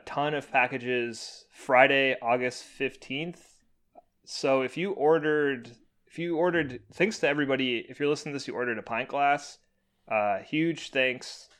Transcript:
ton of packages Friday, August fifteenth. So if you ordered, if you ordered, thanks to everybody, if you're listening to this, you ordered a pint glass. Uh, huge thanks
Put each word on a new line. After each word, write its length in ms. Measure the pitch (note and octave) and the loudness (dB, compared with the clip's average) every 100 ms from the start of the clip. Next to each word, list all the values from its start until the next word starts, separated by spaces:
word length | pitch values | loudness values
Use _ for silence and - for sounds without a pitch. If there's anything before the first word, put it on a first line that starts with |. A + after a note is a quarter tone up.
| - | -6
ton 300 | - C#3+ D3+ | -4 -2 -2
of 140 | - | 0
packages 920 | C3+ B2 B2+ A#2+ B2 A#2+ A2+ - - - | 2 2 0 -2 -2 -2 -8 -14 -16 -20
Friday, 640 | - - B2+ C3+ C#3 C3+ C3 | -16 4 8 8 6 2 0
August 420 | A#2 B2 B2 B2 | 0 0 0 -4
fifteenth. 800 | - - C#3 - - C3+ E3+ E3 - _ _ _ _ - _ _ | -12 -6 -6 -6 -10 -8 -8 -10 -20 _ _ _ _ -20 _ _
So 380 | - - C#3+ C3+ | -16 -4 2 2
if 160 | C3 - | 2 -2
you 140 | F#3 | -4
ordered, 800 | F#3+ D3 E3 D3+ D3+ D3 C3+ A#2 - _ _ _ | 0 4 4 4 2 0 -2 -8 -20 _ _ _
if 140 | - | -8
you 180 | E3+ E3 | -4 0
ordered, 420 | F3 E3+ C#3+ B2 - | 2 2 -2 -6 -14
thanks 240 | - F#3 A3 | -2 -2 0
to 80 | D3+ | 0
everybody, 580 | D3 C#3 C3 C3 A#2 - | 0 0 0 0 -2 -6
if 100 | B2+ | -4
you're 80 | D3 | -2
listening 260 | D3 - | -2 -4
to 20 | C#3+ | -8
this, 100 | - | -8
you 60 | |
ordered 240 | - B2 A2 | -4 -4 -4
a 60 | |
pint 260 | - A2+ C3 | -4 -6 -4
glass. 480 | C#3 C#3+ C#3+ - - _ _ _ _ - | 0 2 2 -2 -18 _ _ _ _ -4
Uh, 300 | A2 G#2 G2 | 0 2 -2
huge 520 | - D3+ E3 D#3+ - | -2 -2 0 -2 -4
thanks 580 | C3+ C3 B2+ - - - _ | 0 0 -2 -10 -16 -20 _